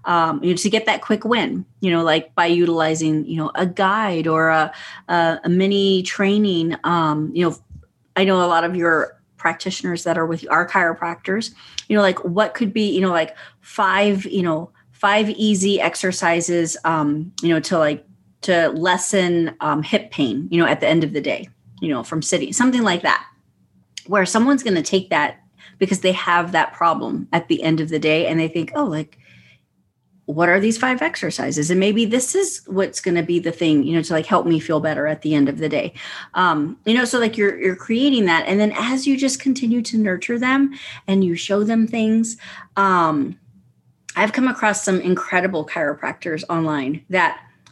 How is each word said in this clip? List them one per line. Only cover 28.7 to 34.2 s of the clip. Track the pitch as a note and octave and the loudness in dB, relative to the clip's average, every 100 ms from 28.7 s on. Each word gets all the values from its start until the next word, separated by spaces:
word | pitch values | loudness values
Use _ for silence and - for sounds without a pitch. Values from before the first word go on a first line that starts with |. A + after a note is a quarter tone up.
"Oh, | D4 | -4
like, | B3 D#3 D#3 _ _ - _ _ _ _ _ _ _ _ - | -2 -4 -8 _ _ -20 _ _ _ _ _ _ _ _ -8
what | D3+ F3 | 0 2
are | F#3+ | 4
these | A3 A3+ | 2 0
five | B3+ B3 | 0 0
exercises?" | D#4+ - E3+ - - E3 D#3 | -4 -4 -6 -4 -4 -2 0
And | F#3 | 2
maybe | G3+ G#3+ | 2 2
this | A3 B3 C4 | 2 0 0
is | F#4+ F4+ - - | -2 -2 -6 -6
what's | F#3+ F#3 - | -2 -2 -2
gonna | F#3+ F3 | -2 -2
be | E3+ F3 | 0 -2
the | E3 | -2
thing, | E3 E3 D3+ | -2 2 2
you | C#3 | 2
know, | E3 | 0
to, | D#3 | 0
like, | D#3+ | -2